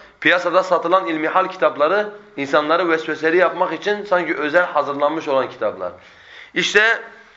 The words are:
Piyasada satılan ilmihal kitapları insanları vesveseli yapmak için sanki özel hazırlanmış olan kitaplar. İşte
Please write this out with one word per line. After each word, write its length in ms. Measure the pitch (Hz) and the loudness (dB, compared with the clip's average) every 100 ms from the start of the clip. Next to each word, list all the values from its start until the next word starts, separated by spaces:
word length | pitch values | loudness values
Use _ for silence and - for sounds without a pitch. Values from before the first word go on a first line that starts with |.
| - _ | -20 _
Piyasada 420 | 156 175 175 170 | 2 2 2 0
satılan 440 | 180 170 165 185 170 | 2 0 2 0 0
ilmihal 400 | 156 156 180 180 | -4 0 0 0
kitapları 640 | - 156 139 147 202 208 - - - | 0 0 2 0 0 -2 -8 -14 -8
insanları 520 | 139 156 151 170 180 | 0 0 2 2 2
vesveseli 480 | 160 156 139 160 175 | 0 -2 -2 0 4
yapmak 360 | 170 170 180 | 2 2 -4
için 320 | 160 202 208 - | -2 -4 -4 0
sanki 300 | 180 160 147 | 0 0 -2
özel 300 | 147 165 180 | 0 2 2
hazırlanmış 640 | 151 139 143 147 156 151 | 0 -2 0 -2 -2 -2
olan 220 | 135 120 | -2 -2
kitaplar. 420 | - 107 92 90 87 - - - - - | -4 -6 -4 -10 -10 -20 -20 -20 -20 -8
İşte 480 | - 175 202 220 226 - - - | -4 0 2 2 0 -6 -20 -20